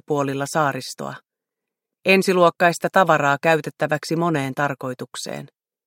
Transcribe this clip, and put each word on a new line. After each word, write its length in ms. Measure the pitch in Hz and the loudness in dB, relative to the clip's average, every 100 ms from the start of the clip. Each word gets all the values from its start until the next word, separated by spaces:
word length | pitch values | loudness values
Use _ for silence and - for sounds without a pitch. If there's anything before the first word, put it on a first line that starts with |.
| - | -2
puolilla 400 | 147 139 139 139 | -2 -2 -4 -4
saaristoa. 720 | 165 147 131 - - - 135 _ _ _ _ _ _ _ _ - | 0 0 -2 -8 -12 -12 -14 _ _ _ _ _ _ _ _ 2
Ensiluokkaista 840 | 190 190 185 170 - 180 170 175 | 2 4 4 4 4 0 2 0
tavaraa 460 | 196 180 156 143 143 | 2 4 4 2 0
käytettäväksi 720 | 165 160 151 - 147 151 - 160 | 2 2 0 -6 -4 -4 -4 -2
moneen 380 | 170 156 135 | 0 -2 -2
tarkoitukseen. 920 | 131 143 139 131 127 127 - - - 143 _ _ _ | -4 -4 -4 -10 -10 -12 -12 -10 -10 -12 _ _ _